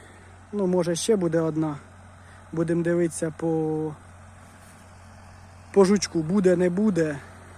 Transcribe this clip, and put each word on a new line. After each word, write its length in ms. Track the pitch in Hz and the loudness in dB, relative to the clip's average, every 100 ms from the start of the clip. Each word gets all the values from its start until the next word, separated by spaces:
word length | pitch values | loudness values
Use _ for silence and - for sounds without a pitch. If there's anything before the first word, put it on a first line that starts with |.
| - - - - - | -20 -20 -20 -20 -10
Ну, 160 | 208 185 | -4 0
може, 280 | 180 170 170 | 0 0 -2
ще 200 | - 214 | 0 0
буде 240 | 170 165 | 2 0
одна. 360 | 160 156 156 143 - - - - - - - | 0 -2 -4 -6 -14 -20 -20 -20 -20 -20 -12
Будемо 320 | 160 165 170 | -6 -2 -2
дивитися 500 | 170 175 170 - 165 156 | 0 0 0 -2 -8 -4
по, 580 | 165 160 156 156 156 151 - - - - - - - - - - - - - - - - - | -4 -2 -2 -4 -6 -10 -20 -20 -20 -20 -20 -20 -20 -20 -20 -20 -20 -20 -20 -20 -20 -20 -2
по 140 | 196 190 | 4 6
жучку. 340 | 208 - 170 | 4 0 -4
Буде, 360 | 156 208 185 180 | 0 2 4 4
не 140 | 180 | 2
буде. 500 | 175 214 170 156 143 - - - | 0 0 2 -2 -4 -14 -20 -20